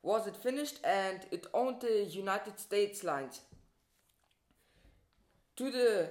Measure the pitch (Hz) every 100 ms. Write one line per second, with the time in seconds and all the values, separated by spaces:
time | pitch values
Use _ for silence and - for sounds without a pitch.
0 | 165 220 202 180 247 269 294 - - 196
1 | 190 190 - 175 - - 254 247 240 214
2 | 196 185 196 202 214 202 - 202 202 202
3 | 175 143 135 - - - _ _ _ _
4 | _ _ _ _ _ _ _ _ - _
5 | _ _ _ _ _ - 262 247 240 202
6 | 160